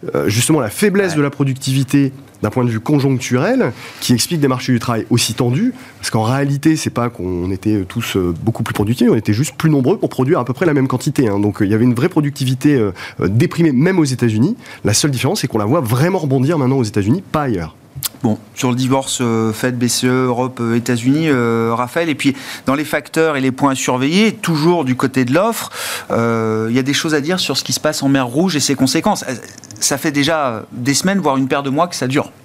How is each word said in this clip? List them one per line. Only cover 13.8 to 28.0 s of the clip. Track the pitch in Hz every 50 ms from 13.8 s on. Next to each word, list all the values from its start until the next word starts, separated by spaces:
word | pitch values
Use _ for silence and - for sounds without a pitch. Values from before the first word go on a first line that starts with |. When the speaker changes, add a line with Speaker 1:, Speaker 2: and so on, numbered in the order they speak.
| 147 180 190 185
Speaker 1:
aux | 156
États-Unis. | 139 131 117 123 120 107 107 117 175 233 - - - - - -
La | 95 107
seule | - - 156 135
différence, | 120 - 135 185 214
c'est | - 135
qu'on | - 117
la | 104
voit | 104 131 175
vraiment | 147 107 131 120 139 175 196 196
rebondir | 156 143 131 135 127 135 175 160
maintenant | 135 123 135
aux | 139 123
États-Unis, | 107 101 110 98 98 127 190 190 - -
pas | 160 147
ailleurs. | 135 113 90 82 80 - - - - - - - - - - -
Speaker 2:
Bon, | 120 107 104 - - -
sur | - - 127
le | 123
divorce, | 123 131 127 131 135 135 - - - 131
euh, | 120 113 113 113 110 107
FED, | 107 - 127 123 123
B | 123
C | 120 - - -
E, | 127 127 127 127
Europe, | 127 123 117 127 127 127 -
euh, | 120 117 117
États-Unis, | 120 117 123 123 120 113 127 139 151 165 160
euh, | 143 127 120 117 113 117 113 117 117
Raphaël, | 117 123 123 - 170 170 165
et | 147
puis | - - 139 131 - - - - - -
dans | - 131
les | 143 151
facteurs | 147 - 156 143 - - 160 160 160 151
et | 139
les | 131 131 127
points | 131 143 139 135
à |
surveiller, | 131 - - 127 127 127 139 165 190 220 220 -
toujours | - - - 165 151 147 170 180 170 151
du | 127 127
côté | 123 - 131 131 131 131
de | 120 131
l'offre, | 160 196 226 - - - - - - - - - - - -
euh, | - 117 117 117 117 113 113 110 110 110 110 113
il | 117
y | 131
a | 131
des | 135 143
choses | 139 - 165 156
à | 151
dire | 135 151 185 185
sur | - - 143
ce | - -
qui | - 135
se | -
passe | - 151 151 -